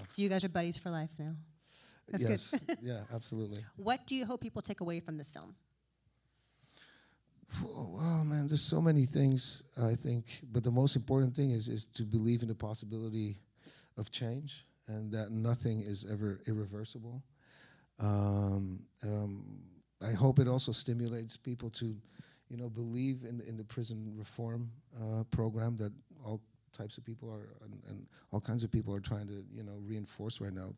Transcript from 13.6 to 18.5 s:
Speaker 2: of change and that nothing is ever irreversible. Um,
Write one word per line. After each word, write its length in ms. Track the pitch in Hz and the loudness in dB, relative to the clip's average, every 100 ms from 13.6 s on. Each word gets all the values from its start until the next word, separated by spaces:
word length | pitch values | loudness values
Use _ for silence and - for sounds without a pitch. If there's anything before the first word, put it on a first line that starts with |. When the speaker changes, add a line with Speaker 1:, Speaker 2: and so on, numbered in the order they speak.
| - - - - | -20 -20 -16 -8
Speaker 2:
of 140 | 107 | -6
change 560 | - 117 123 147 - - _ - | -4 -2 -4 -6 -12 -16 _ -10
and 240 | 107 110 | -6 -4
that 180 | 110 104 | -4 -2
nothing 500 | 110 113 120 117 110 | 0 2 2 2 0
is 240 | 104 101 98 | -2 -4 -4
ever 300 | 104 107 98 - | -2 -2 -2 -2
irreversible. 760 | 107 101 104 110 120 113 123 - _ _ - - - _ - | -2 -2 -6 -8 -10 -10 -12 -14 _ _ -20 -20 -20 _ -2
Um, 800 | 104 101 101 101 101 | 2 4 4 4 4